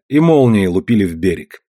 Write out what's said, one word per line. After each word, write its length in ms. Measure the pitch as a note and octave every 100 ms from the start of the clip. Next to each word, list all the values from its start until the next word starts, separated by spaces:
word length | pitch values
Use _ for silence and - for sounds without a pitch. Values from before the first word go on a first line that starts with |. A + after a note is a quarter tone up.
| -
и 100 | C#3+
молнии 460 | E3 D#3 B2+ G#2+ F#2+
лупили 400 | F2+ - A#2 F#2+
в 100 | E2
берег. 460 | F#2 E2 - - _